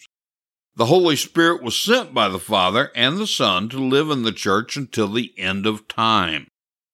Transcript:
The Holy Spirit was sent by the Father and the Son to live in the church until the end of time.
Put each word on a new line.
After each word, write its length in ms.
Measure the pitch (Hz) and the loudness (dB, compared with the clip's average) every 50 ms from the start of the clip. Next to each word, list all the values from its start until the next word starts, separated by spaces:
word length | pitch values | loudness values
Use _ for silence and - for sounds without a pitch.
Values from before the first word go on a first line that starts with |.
| - _ _ _ _ _ _ _ _ _ _ _ _ _ _ | -20 _ _ _ _ _ _ _ _ _ _ _ _ _ _
The 120 | - 117 | 0 2
Holy 280 | 117 160 185 180 170 147 | 4 4 4 4 4 2
Spirit 480 | 120 - - - 160 165 165 170 - 127 | 0 -2 -2 0 2 2 2 2 0 -4
was 160 | 117 107 - | -4 -4 -4
sent 340 | - 190 233 254 226 160 135 | 0 0 0 0 0 -2 -2
by 140 | 123 107 | 0 0
the 120 | 98 92 95 | 0 0 -4
Father 520 | - - 110 98 92 92 98 120 143 139 - | -4 0 2 2 2 2 2 0 -2 -2 -2
and 240 | 123 120 131 156 | 0 0 0 0
the 100 | 196 214 | -2 -4
Son 420 | - - - 135 107 95 90 101 113 | -4 -2 0 0 2 2 0 -2 -4
to 80 | 120 | -4
live 320 | 131 135 131 131 139 156 156 | -4 0 2 2 2 2 0
in 140 | 151 131 113 | -2 -2 -2
the 100 | 113 98 | -4 -4
church 420 | - - 104 95 104 117 - - | -2 0 0 0 0 0 -4 -6
until 320 | 143 139 - - 113 110 | -8 -8 -4 -2 -2 -2
the 260 | 98 104 120 120 - - | 0 -2 -4 -4 -6 -8
end 280 | - 95 92 95 101 98 | -6 -4 -4 -4 -2 -2
of 220 | 110 110 107 - | -2 -2 -2 -8
time. 600 | - - - 113 113 110 104 92 82 78 76 - - _ _ _ _ _ _ _ _ | -8 -4 -2 0 2 2 2 0 0 -4 -6 -8 -12 _ _ _ _ _ _ _ _